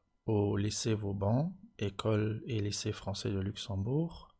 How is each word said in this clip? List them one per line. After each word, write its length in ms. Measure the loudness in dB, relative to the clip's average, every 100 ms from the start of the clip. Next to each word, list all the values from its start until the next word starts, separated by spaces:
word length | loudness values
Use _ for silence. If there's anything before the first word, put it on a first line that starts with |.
| _ _ 2
au 320 | 4 4 2
lycée 380 | 0 0 0 0
Vauban, 600 | 0 0 2 4 2 -4 -14 -6
école 640 | -6 -2 2 2 2 -2 -4
et 140 | -2
lycée 320 | -2 -2 -4
français 400 | -4 -6 -4 -2
de 80 | -2
Luxembourg. 960 | -2 -4 -4 -2 0 0 0 -6 -18